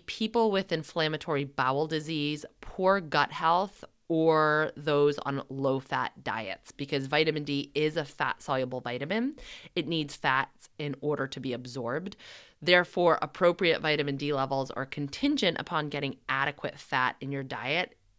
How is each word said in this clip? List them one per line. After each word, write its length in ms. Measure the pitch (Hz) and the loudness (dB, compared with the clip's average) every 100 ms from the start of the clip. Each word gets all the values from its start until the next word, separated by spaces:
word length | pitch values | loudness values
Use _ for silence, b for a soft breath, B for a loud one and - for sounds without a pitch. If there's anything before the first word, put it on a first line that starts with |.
| - | -4
people 420 | - 220 233 220 | -4 -2 2 2
with 200 | 196 190 | 2 0
inflammatory 720 | 160 156 - 156 151 - 143 139 | -4 -4 0 0 0 -2 -2 -2
bowel 400 | 143 127 135 156 | 0 0 2 0
disease, 560 | 160 151 160 147 147 - _ | -2 -2 -2 -2 -4 -8 _
poor 400 | - - 185 196 | -12 0 2 2
gut 320 | 160 151 147 | 2 2 2
health, 520 | - 165 170 196 - - _ - | 0 2 2 0 -6 -20 _ -2
or 640 | 165 160 156 156 151 156 - | 2 6 6 6 4 0 -2
those 440 | 147 143 147 143 | 0 4 4 2
on 240 | - 139 135 | -2 -4 -6
low-fat 760 | 135 139 135 131 131 127 - | -2 0 0 -2 -4 -4 -6
diets, 480 | 127 110 104 92 - | -6 -6 -6 -10 -12
because 320 | - 139 143 135 | -10 -4 -4 0
vitamin 380 | 147 160 151 | 2 2 2
D 280 | 147 139 139 143 | -2 -4 -4 -2
is 200 | 151 160 | 0 0
a 60 | |
fat-soluble 800 | 143 - 131 - - 131 127 127 | -6 -4 -4 -4 -2 -2 -2 -4
vitamin. 540 | 123 123 143 208 254 311 B B B - | -6 -6 -2 -2 -2 -4 B B B -6
It 120 | 156 | -2
needs 280 | 165 143 - | -2 -4 -4
fats 540 | 147 131 135 - - - | 0 0 0 -6 -18 -8
in 160 | 147 139 | -8 -4
order 260 | 147 147 135 | -2 -2 -2
to 120 | 139 | -6
be 140 | 131 | -6
absorbed. 640 | 120 127 127 117 139 185 - B B B B | -6 -6 -8 -4 -4 -6 -12 B B B B
Therefore, 560 | 151 180 175 - 175 160 | 4 6 4 4 6 6
appropriate 580 | 139 - 175 170 180 160 | 2 2 4 4 2 2
vitamin 360 | 160 151 143 139 | 2 2 0 -2
D 160 | 143 | -2
levels 360 | 143 135 135 131 | 0 0 -2 -2
are 140 | - 135 | -4 -6
contingent 720 | - 143 - 285 294 196 160 | -4 -6 0 0 2 2 0
upon 300 | - 165 151 | -2 -2 -2
getting 280 | 147 139 - - | -4 -4 -6 -4
adequate 500 | 135 143 139 - - | 0 0 -2 -8 -8
fat 360 | - 135 127 - | -2 2 2 0
in 100 | 135 | -6
your 120 | 139 | -6
diet 520 | 135 127 120 156 180 _ _ | -6 -6 -4 -2 -4 _ _